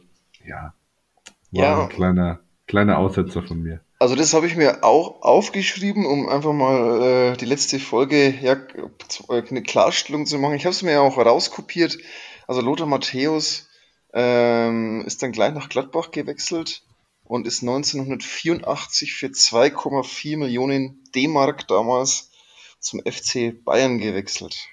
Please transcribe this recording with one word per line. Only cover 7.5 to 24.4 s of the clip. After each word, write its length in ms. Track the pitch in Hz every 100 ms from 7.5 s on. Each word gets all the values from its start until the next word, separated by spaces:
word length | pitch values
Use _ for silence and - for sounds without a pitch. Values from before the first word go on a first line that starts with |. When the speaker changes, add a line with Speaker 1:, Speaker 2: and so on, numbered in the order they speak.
| 143 - 139
Speaker 2:
Folge, 500 | - 113 135 147 139 135
ja, 140 | 131 135 - - - - -
zu, 160 | - -
äh, 80 | 120 117
eine 140 | 131
Klarstellung 640 | - 123 98 180 - 147 147
zu 100 | 147
machen. 160 | 139
Ich 120 | 143 175
habe 80 |
es 100 | 185
mir 80 | 185
ja 80 | 147
auch 160 | 139 135
rauskopiert. 800 | 117 135 - - - 170 160 - - - - - -
Also 160 | 127
Lothar 240 | 120 147 151
Matthäus, 840 | 135 - 127 143 156 151 - - _ _ _ _
ähm, 920 | - 123 120 120 117 117 113 113 110 -
ist 160 | -
dann 80 | 131
gleich 200 | 110 107
nach 160 | 147 -
Gladbach 440 | - 135 165 160
gewechselt 720 | 151 147 143 - 170 160 - _ _ _ _
und 240 | - 120 -
ist 160 | 113
neunzehnhundertvierundachtzig 1500 | 120 131 143 147 135 135 - - 160 - - 147 - - 147 -
für 160 | 135
zwei 400 | 135 - 117 139
Komma 320 | 143 147 139
vier 340 | 127 - 151 151
Millionen 600 | 139 120 131 139 131 - _ 131
D-Mark 520 | 143 151 135 147 -
damals 640 | 95 113 127 135 - - _ _ _ - _
zum 220 | - 110
F 160 | - -
C 260 | - 127 117
Bayern 460 | 113 - 117 131 120
gewechselt. 680 | 107 95 101 -